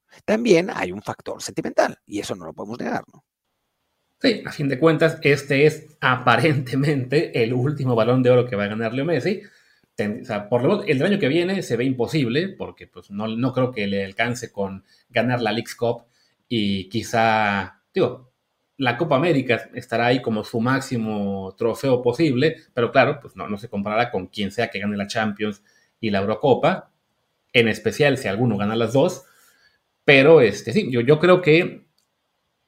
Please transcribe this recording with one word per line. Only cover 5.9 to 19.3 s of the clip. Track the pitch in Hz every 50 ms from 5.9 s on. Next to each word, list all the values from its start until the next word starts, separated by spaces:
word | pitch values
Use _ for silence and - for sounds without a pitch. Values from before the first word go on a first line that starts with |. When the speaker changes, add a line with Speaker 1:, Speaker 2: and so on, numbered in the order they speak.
| - _
Speaker 2:
aparentemente | - 131 127 123 - 127 117 113 139 160 135 143 135 - - 135 139 156 147 135 120 120 143 156 165 - - 135 113
el | 117 127
último | 127 123 147 151 - 135 127 123
Balón | 113 107 117 123 127 127
de | 123
Oro | 127 123 120
que | 123 104
va | 101 104
a | 101
ganar | 107 110 117 113 120
Leo | 135 139
Messi. | 170 165 131 - 180 214 - - - _ _ _ _ _ _ _ _ _
Ten-, | - 107 104 107 131 -
o |
sea, | - 107 101 104 -
por | 123 123 131
lo | 160
menos | 202 - -
el | - 147 127
del | 151 196 202
año | 156
que | 139
viene | 127 151 170 175 185 196 190 -
se | - 120
ve | 113 123
imposible, | 135 131 120 117 101 - 160 131 113 120 151 185 196
porque, | 196 - - 175 - - -
pues, | - _ 90 - _
no, | 101 101 107
no | 110 110 117 127 127 -
creo | 131 131 123 127
que | 110 101 98
le | 98 98 98
alcance | 95 95 - 117 120 120 120 117 - -
con | 101 98 95 98 95 - _ _ _ _ _
ganar | - 113 110 123 123 123 117
la | 104
Leagues | 107 117 113 - -
Cup | - 120 117 117 - - _ _ _ _ _ _ _ _
y | _ 123 113 104 101 98 95 90 -
quizá, | - 113 104 - - 113 113 113 110 110 107 101 101 98 92 92 - _ _ _ _
digo, | 190 156 104 - 123 - _ _ _ _ _ _ _ _ _ _
la | - 135 120 120
Copa | - 170 156 143
América | 131 165 180